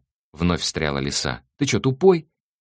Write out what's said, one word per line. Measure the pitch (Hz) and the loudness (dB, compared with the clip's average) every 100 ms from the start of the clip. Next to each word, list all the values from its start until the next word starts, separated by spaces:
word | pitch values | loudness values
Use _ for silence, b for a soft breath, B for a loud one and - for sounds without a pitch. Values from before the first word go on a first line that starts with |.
| _ _ _ | _ _ _
вновь | 76 87 85 | -2 0 0
встряла | - - 78 69 | -2 -2 -2 -2
Лиса. | 69 - 69 64 _ - | -2 -4 -4 -6 _ -6
«Ты | 139 | -2
че, | 110 | 0
тупой? | 135 131 190 175 - _ _ _ | 0 2 4 4 0 _ _ _